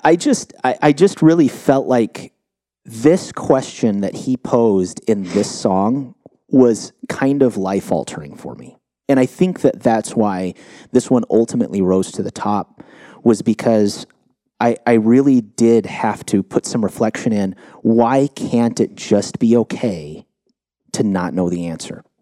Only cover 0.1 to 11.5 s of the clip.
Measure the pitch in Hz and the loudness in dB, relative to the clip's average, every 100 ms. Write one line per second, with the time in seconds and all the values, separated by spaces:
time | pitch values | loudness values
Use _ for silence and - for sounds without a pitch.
0.1 | 170 294 254 - - 131 - 151 143 196 | 2 2 0 -2 -6 -4 0 2 4 2
1.1 | - 156 170 139 - - 139 127 123 110 | 4 4 6 2 0 0 0 2 0 0
2.1 | - - _ _ _ _ _ - 113 131 | -4 -18 _ _ _ _ _ -18 0 2
3.1 | 180 - - - 135 127 - 117 101 98 | 2 0 -8 0 0 0 -4 -2 -2 -4
4.1 | - - 127 - 123 117 98 90 - - | -6 -6 -6 -2 0 2 2 -2 -6 -4
5.1 | 104 92 98 104 - 110 95 101 135 131 | -4 -2 -2 -4 -2 -2 0 0 -2 -6
6.1 | - - _ _ 135 123 110 - _ - | -16 -20 _ _ 4 4 2 -4 _ -12
7.1 | - 135 143 131 104 95 98 - 87 - | -4 -2 2 0 0 -4 -4 -2 -6 -6
8.1 | - 76 - - 62 62 - _ _ - | -12 -16 -18 -18 -18 -20 -20 _ _ -2
9.1 | 135 127 - 185 175 135 - 123 113 - | 0 0 0 -2 2 0 2 0 0 -2
10.1 | - 107 92 92 - - - - 123 - | -2 -2 -2 -6 -10 -18 -20 -2 0 2
11.1 | 127 - 107 117 | 0 2 0 0